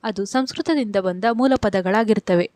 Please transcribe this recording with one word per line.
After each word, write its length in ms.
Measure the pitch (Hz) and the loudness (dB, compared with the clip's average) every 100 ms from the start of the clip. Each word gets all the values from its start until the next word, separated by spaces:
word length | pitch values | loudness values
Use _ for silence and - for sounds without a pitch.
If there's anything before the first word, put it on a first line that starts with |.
ಅದು 220 | 226 196 196 | -6 -6 -4
ಸಂಸ್ಕೃತದಿಂದ 680 | 254 262 - 320 311 226 202 | -2 -4 -4 -2 0 0 -2
ಬಂದ 300 | 185 180 220 | -2 -2 -2
ಮೂಲ 220 | 233 262 254 214 | 2 2 2 0
ಪದಗಳಾಗಿರ್ತವೆ. 800 | 190 185 208 226 208 - 180 - | 0 0 0 2 0 2 0 0